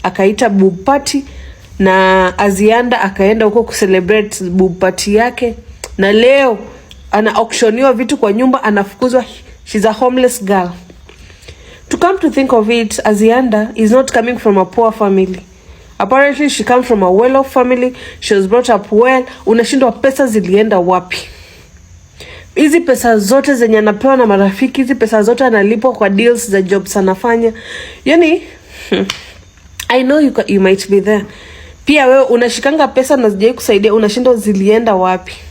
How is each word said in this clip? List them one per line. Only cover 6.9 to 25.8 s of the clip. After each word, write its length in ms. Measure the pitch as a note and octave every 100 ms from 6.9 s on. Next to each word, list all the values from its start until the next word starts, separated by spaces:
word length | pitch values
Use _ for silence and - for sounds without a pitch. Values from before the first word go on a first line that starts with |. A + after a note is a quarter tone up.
| - -
ana 240 | G3+ G#3+ -
auctioniwa 580 | A3 - A3+ A3+ C4+
vitu 240 | A#3 B3 D4+
kwa 160 | G#3+
nyumba, 300 | G#3 C4 B3+
anafukuzwa. 640 | A3 G#3 G3 - B3+ B3+ A#3+ - - - -
She's 200 | G#3+ G#3+
a 60 |
homeless 500 | G#3+ B3 B3+ B3 B3
girl. 260 | G3 G3 F3 F3 - - - - - - - - - - -
To 80 | -
come 220 | F4 F#4+
to 100 | D#4+
think 240 | B3 C4
of 160 | A#3+ G#3+
it, 300 | A#3 A3 -
Azianda 680 | - G#3 A3 A#3+ B3+ G#3+ A3 -
is 160 | A3
not 200 | B3+ C4
coming 240 | A#3+ A#3 A#3+
from 180 | - G3
a 80 | F3+
poor 260 | - A3+
family. 480 | A3 G#3 F#3+ F#3 F#3 - - - - - -
Apparently, 500 | G3+ C4 C#4+ C#4 D4
she 140 | -
comes 220 | G#3+ B3 B3
from 160 | A3
a 80 | F#3
well-off 400 | F#3+ B3 C4+ C4+
family. 420 | C4+ B3 B3 B3 B3+ - -
She 160 | - G3+
was 120 | F#3+
brought 220 | A#3 B3
up 220 | G#3+ -
well. 340 | G#3+ B3 C4 B3+ - -
Unashindwa 460 | A3+ A3 C#4 B3+
pesa 360 | A3 C4+ C4+ C4+
zilienda 520 | G#3+ F3 G3 A3 G3
wapi? 380 | F3 F3+ F3+ - - - - - - - - - - - - - - -
Hizi 240 | D4 E4
pesa 380 | E4+ A#3 A#3+ A3
zote 360 | G3 C4+ C#4+ C4
zenye 220 | A#3 A3
anapewa 400 | G#3+ G#3 C4+ C4
na 80 | A3+
marafiki, 560 | G3 G3 G3 C4 C4+
hizi 140 | B3 A3+
pesa 280 | A3 A3
zote 220 | G#3 A#3+ C4
analipwa 480 | A3 G3+ A3+